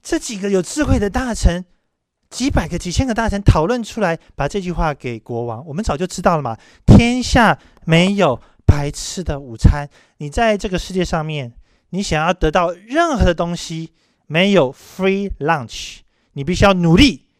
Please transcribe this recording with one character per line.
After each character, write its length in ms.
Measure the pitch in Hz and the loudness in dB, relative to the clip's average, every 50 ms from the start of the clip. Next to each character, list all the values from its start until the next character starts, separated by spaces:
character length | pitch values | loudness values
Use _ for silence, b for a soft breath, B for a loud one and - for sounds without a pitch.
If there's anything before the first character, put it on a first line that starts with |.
这 160 | _ - 339 311 | _ -4 -6 -6
几 200 | - - 226 190 | -4 -8 -10 -6
个 100 | 196 202 | -4 -2
有 140 | 196 185 | -2 -2
智 220 | 170 - - 302 294 | -2 -4 -4 -4 0
慧 140 | - 269 254 | 0 0 0
的 120 | 202 202 | 0 -2
大 240 | - 247 262 247 214 | -4 -4 -4 -4 -6
臣， 300 | - - 185 170 180 180 _ _ _ _ _ _ _ _ _ _ _ _ _ | 2 2 2 2 2 -8 _ _ _ _ _ _ _ _ _ _ _ _ _
几 200 | - - 247 285 | -8 -4 -4 -2
百 180 | - - 180 147 | 0 -2 -2 -2
个、 100 | 175 170 | -6 -6
几 120 | - 180 | -6 -2
千 160 | 165 - 269 | -2 -2 -2
个 80 | 262 220 | 0 -2
大 140 | 220 226 208 | -2 -2 -2
臣 120 | - 202 | -2 2
讨 240 | 202 - - 165 156 | 2 4 4 4 2
论 160 | 185 247 247 | 0 -2 -4
出 180 | 220 - - 233 | -4 -8 -4 -2
来， 180 | 208 170 165 156 b b b | -2 -2 -2 -4 b b b
把 140 | - 135 147 | -6 -6 -4
这 120 | - 202 | -4 -4
句 120 | 180 180 | -6 -4
话 200 | 170 151 175 156 | -4 -2 -2 -2
给 260 | 143 _ - 127 117 110 | -2 _ -8 -10 -10 -10
国 260 | _ - 123 117 120 | _ -8 -8 -6 -6
王。 180 | 120 113 113 151 | -6 -8 -10 -12
我 60 | 170 | -10
们 120 | 135 170 220 | -8 -6 -4
早 120 | - 147 | -4 -4
就 100 | 143 185 | -4 -4
知 140 | 180 - - | -6 -8 -2
道 160 | 175 202 175 | 0 0 0
了 60 | 156 | 0
嘛 140 | 139 123 110 b b b b b b | -2 -6 -8 b b b b b b
，“天 380 | - - - 233 233 247 254 | 8 8 8 8 6 0 -2
下 360 | 240 - - 262 233 196 147 b b b b b b | -2 2 4 4 4 4 4 b b b b b b
没 300 | 165 160 165 180 190 202 | 2 4 4 4 2 2
有 260 | 196 185 147 120 - b b b b _ | 2 2 2 2 -2 b b b b _
白 240 | - - 143 143 143 | 2 4 4 2 -4
吃 320 | 147 - - - - - | -6 -8 -12 -10 -10 -8
的 160 | 170 165 151 139 | -6 -6 -6 -8
午 180 | 143 127 113 | -8 -14 -12
餐。” 320 | 113 - - - 147 143 143 b b b b b b | 2 2 2 2 2 -6 -10 b b b b b b
你 100 | 151 147 | -12 -8
在 300 | 143 240 233 220 214 196 | -2 0 2 2 2 0
这 100 | - 214 | -2 -4
个 100 | 180 170 | -4 -4
世 140 | - - | -6 -4
界 120 | 185 185 175 | -4 -4 -2
上 200 | - - 165 151 | -2 -2 -4 -4
面， 300 | 160 156 147 131 120 - - _ _ _ _ _ _ | -4 -6 -6 -8 -10 -14 -18 _ _ _ _ _ _
你 120 | - 185 | -6 -6
想 220 | 202 - 170 151 156 | -4 -2 -2 0 0
要 80 | 175 185 | 0 0
得 160 | _ - 156 | _ -2 0
到 200 | 151 185 175 170 | 2 2 0 0
任 460 | 175 180 202 226 254 320 339 330 285 | -4 -8 -12 -4 -2 0 0 0 2
何 80 | 208 185 | 2 2
的 80 | 185 | 2
东 240 | 170 165 175 170 175 | 2 0 -4 -4 -4
西， 360 | 165 - - 165 160 165 - _ _ _ _ _ _ _ | -8 -8 -10 -8 -10 -10 -12 _ _ _ _ _ _ _
没 260 | _ 147 165 185 202 | _ 0 0 2 4
有 200 | 202 180 139 127 | 4 4 2 2
free 580 | 139 _ - - - - 185 190 196 196 202 190 - - | -2 _ -20 -20 -8 -2 -2 0 0 -2 -4 -8 -8 -6
lunch， 600 | 139 151 165 147 117 110 - - - - - - _ _ _ _ _ _ | -2 -2 -2 -2 -4 -10 -14 -14 -14 -16 -18 -20 _ _ _ _ _ _
你 120 | _ 139 139 | _ -8 -4
必 100 | 139 185 | -4 0
须 100 | - - | 2 4
要 100 | 202 196 | 4 4
努 220 | 180 170 165 160 | 4 4 4 6
力 300 | 190 294 269 151 - _ _ _ | 8 6 6 4 -2 _ _ _